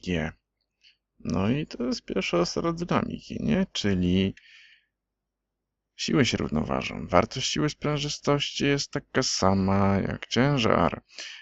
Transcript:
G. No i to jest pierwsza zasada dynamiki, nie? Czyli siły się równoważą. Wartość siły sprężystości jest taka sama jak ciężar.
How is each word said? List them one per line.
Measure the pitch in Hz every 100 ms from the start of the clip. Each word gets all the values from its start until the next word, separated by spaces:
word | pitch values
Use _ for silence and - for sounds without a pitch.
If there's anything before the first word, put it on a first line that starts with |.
| 92
G. | 82 80 - _ _ _ _ _ _ _ _
No | - 92 101
i | 143 160
to | -
jest | 247 233 -
pierwsza | - - 175
zasada | 175 - 170
dynamiki, | 170 175 147 - - - -
nie? | 143 185 190
Czyli | - 101 92 90 92 95 - - - - _ _ _ _ _ _ _ _ _ _ _ _ -
siły | - 160 120
się | -
równoważą. | 71 76 73 65 - - -
Wartość | 87 120 131 -
siły | - 151
sprężystości | - 147 147 143 - - 143 - - 143
jest | 143 -
taka | - - 131
sama | 131 - 95 98 95 98 98 98
jak | 87 - -
ciężar. | 113 139 143 110 82 85 - - - - -